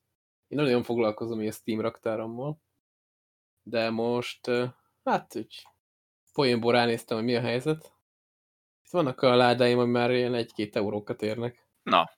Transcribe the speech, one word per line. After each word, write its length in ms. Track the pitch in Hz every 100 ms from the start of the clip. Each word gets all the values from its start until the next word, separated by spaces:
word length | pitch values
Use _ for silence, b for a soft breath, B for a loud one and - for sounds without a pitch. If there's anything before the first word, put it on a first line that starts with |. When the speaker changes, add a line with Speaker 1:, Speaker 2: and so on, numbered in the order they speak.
| _ _ _ _ _
Speaker 1:
én 100 | 135
nagyon 260 | 147 123
foglalkozom 560 | 120 117 110 107 117 113
ilyen 120 | 107
Steam 300 | - - 110
raktárommal, 800 | 113 - 113 110 113 117 143 156 _ _ _ _ _ _ _ _ _ _
de 260 | - 117 113
most, 580 | 113 117 120 120 - -
ö, 180 | 123 123 - _ _
hát, 320 | - 269 - -
úgy 280 | 107 - - _ _ _ _ _ _
poénból 380 | - 135 120 117
ránéztem, 460 | 120 120 117 - 113
hogy 80 | 117
mi 100 | 120
a 60 |
helyzet. 520 | 120 120 143 156 - _ _ _ _ _ _ _ _ _
Itt 80 | _
vannak 300 | 175 147 -
a 140 | 131 123
ládáim, 440 | 123 120 123 123
ami 120 | 120
már 200 | 120 120
ilyen 220 | 127 123
egy-két 420 | 120 117 - 104 120
eurókat 460 | 101 107 104 -
érnek. 460 | 107 113 120 - _ _
Speaker 2:
Na, 260 | - - -